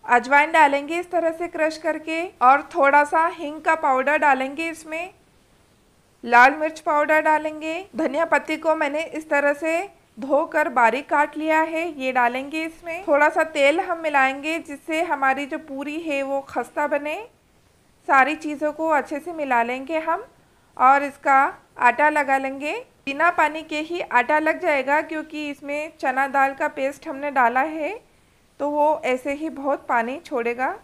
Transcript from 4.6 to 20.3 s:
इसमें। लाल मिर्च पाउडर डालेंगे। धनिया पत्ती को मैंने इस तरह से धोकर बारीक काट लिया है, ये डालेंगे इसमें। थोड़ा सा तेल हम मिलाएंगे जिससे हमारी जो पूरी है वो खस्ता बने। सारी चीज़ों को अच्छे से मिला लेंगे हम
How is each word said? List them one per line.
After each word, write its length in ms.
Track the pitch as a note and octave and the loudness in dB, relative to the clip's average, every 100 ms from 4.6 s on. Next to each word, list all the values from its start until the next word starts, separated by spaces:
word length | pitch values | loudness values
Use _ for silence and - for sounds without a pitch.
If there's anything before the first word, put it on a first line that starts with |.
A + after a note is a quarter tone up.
| E4 | -8
इसमें। 400 | D#4+ D#4+ D#4+ F4+ _ _ _ _ _ _ _ _ _ _ _ | -8 -12 -10 -12 _ _ _ _ _ _ _ _ _ _ _
लाल 300 | A#3 A#3+ B3+ | 4 8 8
मिर्च 260 | D4+ D#4 D#4+ | 6 -4 -4
पाउडर 400 | - D4 D#4 D#4 | -2 0 4 2
डालेंगे। 640 | D#4 D#4 D#4 D#4 D#4 E4 F#4+ A3+ | 4 2 0 -8 -8 -8 -8 -4
धनिया 280 | A3 C#4 E4 | -2 -2 0
पत्ती 300 | C#4+ C#4+ D#4 | 0 0 -4
को 180 | D#4+ D#4 | 0 0
मैंने 260 | D4 D4 | 0 -2
इस 240 | E4 D4+ D#4 | -6 -8 -2
तरह 220 | C#4+ C#4+ | 0 0
से 280 | D4 D#4+ E4 G4+ _ _ - | 0 -2 -2 -4 _ _ -14
धोकर 500 | C4+ C#4+ D#4+ D#4+ D#4 | 0 0 0 0 0
बारीक 400 | B3+ A#3 A#3+ C#4+ | 4 2 2 0
काट 280 | D4+ D4+ D4+ | 0 0 -2
लिया 240 | D#4 D#4 | 0 2
है, 280 | D#4+ D#4+ F4 | 0 -2 -6
ये 180 | D4+ C4 | -6 -4
डालेंगे 520 | B3+ A#3+ B3+ C#4 D#4+ | 0 0 0 -6 -6
इसमें। 380 | D#4+ D#4+ E4+ E4 | -8 -10 -12 -10
थोड़ा 240 | F#4 D4 D4+ | 0 4 4
सा 160 | D4+ | 2
तेल 360 | D#4+ D#4 C#4 D#4+ | -2 2 2 2
हम 180 | F4+ E4+ | -2 -4
मिलाएंगे 600 | D#4+ D4 C4 C4+ D4 E4 | 0 2 0 -2 -6 -6
जिससे 420 | D#4+ C#4 - D#4+ | -8 -16 -6 -4
हमारी 440 | E4+ C#4+ C4+ C4+ C#4+ | -2 0 0 0 -4
जो 120 | D#4 | -8
पूरी 380 | D#4 C4+ C#4+ D4+ | -10 -10 -8 -8
है 220 | E4 C#4 | -6 -4
वो 180 | C4+ C#4 | -4 -6
खस्ता 440 | C4+ - A#3 - D4 | -6 -8 -8 -4 -2
बने। 300 | C#4+ D4 E4 A#4 _ _ _ _ _ _ _ - | -2 -4 -10 -12 _ _ _ _ _ _ _ 2
सारी 260 | C#4 C4+ D4+ | 4 4 0
चीज़ों 340 | D#4 D4 D4+ | -6 -4 -4
को 160 | D4+ D#4+ | -2 0
अच्छे 280 | D4+ A#3+ D4 | 0 0 -8
से 140 | E4 | -8
मिला 300 | E4 C#4+ A#3+ | -8 0 0
लेंगे 360 | A#3 B3+ C4+ D#4+ | 0 -4 -4 -4
हम 240 | D#4+ F4 B4 | -2 -4 -6